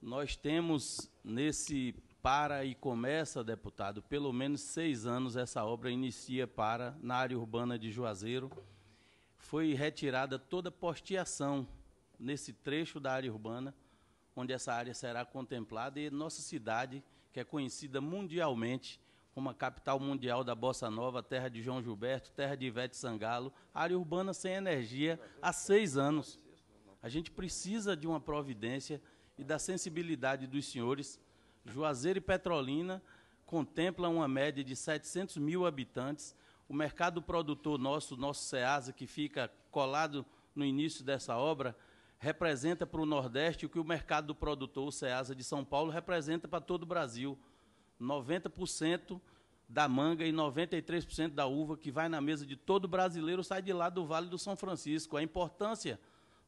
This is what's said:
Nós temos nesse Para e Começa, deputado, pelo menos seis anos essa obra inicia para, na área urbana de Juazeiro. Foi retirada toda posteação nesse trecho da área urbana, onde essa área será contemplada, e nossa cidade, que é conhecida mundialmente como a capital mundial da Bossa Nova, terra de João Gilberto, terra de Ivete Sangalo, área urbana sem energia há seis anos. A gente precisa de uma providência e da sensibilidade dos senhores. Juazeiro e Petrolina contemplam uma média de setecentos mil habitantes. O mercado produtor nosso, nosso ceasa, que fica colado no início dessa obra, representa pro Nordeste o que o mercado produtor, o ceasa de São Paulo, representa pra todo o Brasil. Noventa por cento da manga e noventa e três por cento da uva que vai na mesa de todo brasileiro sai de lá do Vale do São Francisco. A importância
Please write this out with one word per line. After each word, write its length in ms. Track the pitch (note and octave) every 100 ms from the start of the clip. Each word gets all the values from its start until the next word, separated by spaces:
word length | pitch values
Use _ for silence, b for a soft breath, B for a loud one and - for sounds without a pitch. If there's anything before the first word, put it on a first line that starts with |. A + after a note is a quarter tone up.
Nós 360 | A#2 C3 C#3+ -
temos 720 | C#3+ E3 E3+ D3 - - - -
nesse 680 | G#2 A#2 D3+ C#3+ - C#3 B2+ - - -
Para 420 | C3 C#3+ D3 C#3+
e 80 | C3+
Começa, 680 | B2 C#3 A#2 B2 D#3+ D3+ C#3
deputado, 580 | A2+ A2 G2+ - G2 G#2
pelo 320 | - C#3+ C#3+
menos 280 | B2 C3+ C#3+
seis 460 | - D#3+ E3 A#2+ A#2
anos 280 | B2 C3
essa 300 | B2 B2 B2+
obra 260 | A2 A#2 B2
inicia 560 | B2 C3 - - B2+ B2
para, 500 | - A2 A#2 B2 D3
na 140 | B2 B2+
área 200 | B2+ B2
urbana 400 | A2 A#2 A#2+ A#2+
de 140 | A2
Juazeiro. 580 | A2+ A#2 F#2+ A2 B2+ C3+ - B B B B B B B B
Foi 360 | - D3+ D#3+
retirada 640 | C3+ D3+ - C#3+ B2+ C3+ C3
toda 320 | - F3+ F3
posteação 960 | - E3+ D3+ - F#3+ E3+ - C#3+ C#3 A#2 - - - _ -
nesse 340 | A#2+ C#3+ -
trecho 480 | G#2+ - D3 D#3+ D3+
da 120 | C3+
área 180 | C3 C3
urbana, 440 | A2 A2 A#2+ C3+ C#3 b b b b b B2+
onde 160 | B2+
essa 200 | B2+ -
área 220 | A#2+ B2
será 300 | A2+ B2 A#2
contemplada, 760 | B2 C3+ A#2+ B2 G#2+ A2 C3 C#3
e 100 | D3+
nossa 300 | C#3+ D#3+ -
cidade, 600 | C3+ D#3 A2 A2 C3 C#3 - b b
que 80 | C3
é 40 |
conhecida 560 | A#2+ D#3 C3 - D3 C3+
mundialmente 1000 | D3 F#3+ F#3 E3+ D#3 A#2 A#2 B2+ - - b b b
como 160 | - C3+
a 40 |
capital 440 | A2+ C3 - C#3+ C#3
mundial 460 | C#3 C3+ B2 A#2+
da 100 | B2
Bossa 360 | A2+ B2+ B2 A#2
Nova, 320 | A2 B2+ B2
terra 260 | - C3 B2+
de 120 | A2+
João 220 | B2 B2+
Gilberto, 480 | A#2+ G#2 A#2+ C3 -
terra 220 | - C#3
de 120 | C#3 B2+
Ivete 300 | A#2 B2+ -
Sangalo, 560 | B2+ A2 A2 A#2+ C3+ - B
área 240 | D3+ E3+ F3+
urbana 340 | D#3+ F3+ F#3+
sem 200 | - F#3+
energia 680 | F#3+ F#3+ C#3 A2+ C3 D#3 E3 B B
há 120 | E3+
seis 440 | - - G3+ G3 C3+
anos. 420 | C#3 D3+ - - - - _ - F#2+ G2
A 60 | A#2
gente 220 | D3 D#3+
precisa 640 | - F#3 - F3+ A3+ G3+ E3
de 100 | D#3+
uma 140 | D#3
providência 800 | C#3 D3 C#3 A2 A#2 C3+ - C#3+ B B B B
e 60 |
da 160 | C#3 D3+
sensibilidade 880 | - F#3 F#3 D#3+ E3+ C3+ C3 C3+ C3
dos 200 | C#3+ C#3
senhores. 520 | B2+ A#2+ C#3 C#3 - b b b b
Juazeiro 540 | A2+ B2 D#3 B2+ D#3+ F#3+
e 20 |
Petrolina 800 | - F#3 F3+ D#3+ C3 D3 F3+ F#3 - B B B
contemplam 720 | - E3 C#3 - F3 F3+ F3 E3
uma 120 | C#3+
média 340 | C3+ D3 C#3+
de 140 | C3 B2+
setecentos 600 | - D3+ - F3 F#3+ D#3
mil 300 | D3 F3+ F3
habitantes. 720 | C#3 A#2 B2+ C3 D3 - - b b b
O 60 |
mercado 460 | C#3 D3+ - F3 E3+
produtor 560 | D#3 F3 D3 D3 D#3 C#3+
nosso, 380 | C3+ D3 - B2+
nosso 280 | C#3+ C#3
ceasa, 480 | - C3+ B2+ C#3+ B2+
que 140 | - B2+
fica 440 | - D3 C#3 A#2+ - _
colado 540 | D3 C3+ C#3+ D#3+ C#3+ A#2 B B
no 100 | C#3+
início 380 | C#3+ C3+ D#3 -
dessa 320 | B2+ C3+ - A#2+
obra, 400 | D3 D3 B2+ - B B B B
representa 680 | D3+ D#3 E3+ C3+ D#3 E3+ -
pro 180 | D#3+
Nordeste 640 | D#3 D3 B2+ B2 E3 - D3+
o 20 |
que 100 | E3
o 60 |
mercado 500 | E3 D#3+ - D#3 D3+
produtor, 540 | D3 D3+ C#3+ C3 C#3 C#3+
o 40 |
ceasa 420 | C3+ C3+ B2+ B2+
de 80 | C3
São 220 | A#2+ D3
Paulo, 260 | B2+ C#3 D#3+
representa 560 | E3 E3+ E3+ D3 E3 D#3+
pra 140 | E3+
todo 220 | - F3
o 40 | E3+
Brasil. 520 | F3 C3+ A#2 C#3 C3+ b b b b b b
Noventa 480 | A#2+ C#3+ B2 F3+ E3+
por 180 | F3 F3+
cento 540 | - D#3+ F3 - F#3 - b b b b
da 180 | D3 D3
manga 380 | B2+ D#3 E3
e 80 | D#3+
noventa 440 | D#3+ D3 C3+ F3 E3
e 60 |
três 220 | D3+ E3+
por 100 | -
cento 200 | - D#3+
da 120 | C#3+ C3+
uva 300 | C#3+ D3+ D3+
que 160 | D3
vai 160 | C3 E3
na 120 | D#3
mesa 240 | C#3+ D3+
de 120 | C#3 C3+
todo 320 | - G3 F#3
brasileiro 560 | F#3 F#3 E3+ D#3 F3+
sai 180 | F3 F#3+
de 100 | F#3+
lá 160 | F3+ F3
do 160 | F3+
Vale 240 | D3+ D#3+ F3
do 100 | F3
São 180 | G#3 F#3+
Francisco. 600 | F#3+ E3 C#3+ D#3 - D3
A 60 |
importância 800 | D#3 F3+ E3 - G#3 A3+ D#3 G#2 b b b b